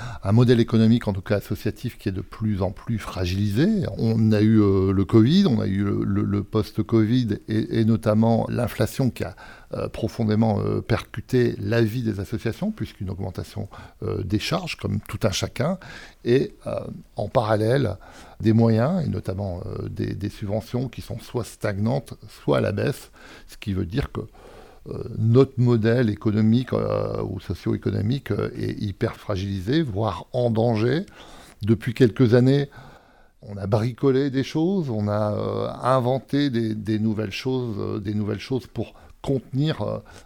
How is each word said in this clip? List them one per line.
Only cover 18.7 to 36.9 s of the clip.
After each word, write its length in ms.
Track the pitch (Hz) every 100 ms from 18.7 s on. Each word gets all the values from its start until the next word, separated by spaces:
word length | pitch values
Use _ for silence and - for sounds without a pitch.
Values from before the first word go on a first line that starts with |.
| 110 131 185
et 40 | 127
notamment, 520 | 98 - 95 101 87 98
euh, 220 | 101 101
des, 260 | 98 104
des 140 | 104 101
subventions 600 | - 98 110 - 123 127
qui 120 | -
sont 180 | - 110
soit 240 | - 123
stagnantes, 720 | - - 107 98 110 139 - - 110
soit 300 | - - 135
à 20 |
la 100 | 104
baisse, 400 | 101 123 - - - - - -
ce 80 | -
qui 160 | -
veut 140 | 92 87
dire 260 | 120 -
que, 80 | 104 98 - - - - - -
euh, 140 | - - 113
notre 360 | 110 120 135 -
modèle 500 | 123 120 113 120 113
économique, 640 | 104 113 104 110 117 127
euh, 480 | 107 107 104 - 53
ou 160 | 101 101
socio-économique, 880 | - 90 113 107 107 101 101 135 -
euh, 200 | 104 107 107
est 240 | 104 -
hyper 360 | 107 - 113 -
fragilisé, 640 | - 98 98 98 90 151
voire 440 | 147 95 107 - -
en 160 | 127 123
danger. 560 | 110 120 107 120 147 202 - - - - -
Depuis 300 | 101 113 -
quelques 420 | - 127 - 123
années, 360 | 123 127 143 139 - - - _ _ _ _
on 140 | 120 101
a 100 | 101
bricolé 640 | 110 120 120 139 131 143
des 140 | 131
choses, 440 | 127 156 170 196 143
on 200 | 107 104
a, 240 | 104 104
euh, 360 | 104 104 107 110 135
inventé 680 | 123 131 123 131 - 139 143
des, 260 | 117 113 107
des 240 | 104